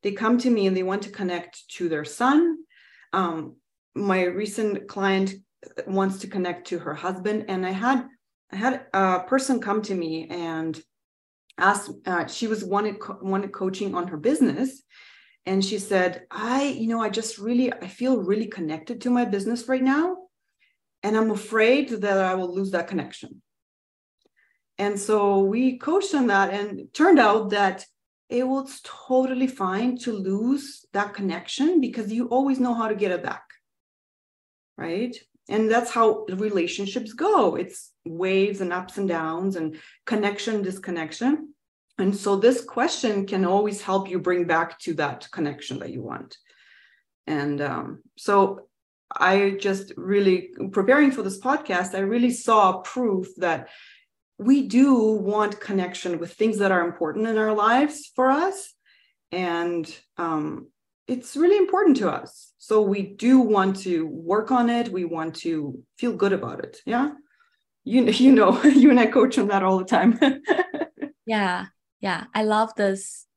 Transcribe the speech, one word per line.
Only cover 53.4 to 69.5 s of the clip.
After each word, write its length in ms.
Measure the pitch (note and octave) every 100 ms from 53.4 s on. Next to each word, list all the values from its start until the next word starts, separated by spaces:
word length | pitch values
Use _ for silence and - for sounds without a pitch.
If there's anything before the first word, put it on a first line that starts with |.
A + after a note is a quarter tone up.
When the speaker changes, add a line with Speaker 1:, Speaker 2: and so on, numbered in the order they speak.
| F3 D#3+ - - - - _ _ _ _
Speaker 1:
we 300 | G#3 C#4 G3+
do 260 | A#3 C#4 B3+
want 640 | A3 G#3+ F#3+ G#3 G#3 G3+
connection 580 | - G3 F#3 F#3+ F3+ E3
with 140 | E3+
things 240 | - A3 G3
that 140 | G3
are 140 | F#3 E3+
important 420 | F3 D#3 G3+ A3+
in 100 | A3
our 160 | G#3+
lives 580 | G#3+ G#3+ B3 D4 - -
for 160 | - C4
us. 440 | C#4 F#4 G4 - _ _ _ _ _ _
And, 580 | F3+ F3+ E3+ F3 E3+ D#3+ - _ -
um, 500 | E3+ D#3 D3+ D3 - _ _ _ -
it's 300 | B3+ - C#4
really 200 | E4+ G#4
important 400 | F#4 F#4 F#4+ C4
to 120 | F#3
us. 420 | C#3+ - - - _
So 240 | - A3
we 220 | G3+ G3+
do 360 | F#3+ - A#3 C4
want 380 | A3+ G#3 F#3+ F#3+
to 240 | F#3 E3+ D#3+
work 440 | D3+ E3 G#3 A3
on 180 | B3+ A#3
it. 200 | A#3 A3+
We 160 | F#3 E3+
want 300 | E3 D#3+ -
to 440 | E3+ D#3+ C#3+ B2 _ _
feel 160 | B3
good 200 | F#3 G3
about 300 | F#3+ A#2+ - -
it. 140 | - -
Yeah. 260 | A#3+ D4 - _ _ _ _ _ _ -
You, 180 | A#3+
<laughs> 200 | A#3+ - C4
you 80 |
know, 280 | A#3+ F#3+ -
<laughs> 0 |
you 260 | D4 C#4 B3+
and 100 | B3
I 60 | A3+
coach 320 | C4+ B3+ C4
on 100 |
that 160 | G3+